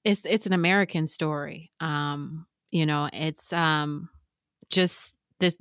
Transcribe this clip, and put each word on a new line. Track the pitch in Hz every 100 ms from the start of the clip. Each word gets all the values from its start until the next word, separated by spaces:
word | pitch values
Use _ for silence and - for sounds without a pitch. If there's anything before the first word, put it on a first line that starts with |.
it's, | 214 202 -
it's | 220 196
an |
American | 180 170 196 190 165 156
story. | - 156 147 147 160 160 -
Um, | 160 147 147 143 143 160 - _ -
you | 165 156
know, | 147 147
it's, | - 156 151 -
um, | 170 160 151 147 147 170 - _ _ _ _ -
just | 185 180 - - _ _ -
this, | 180 165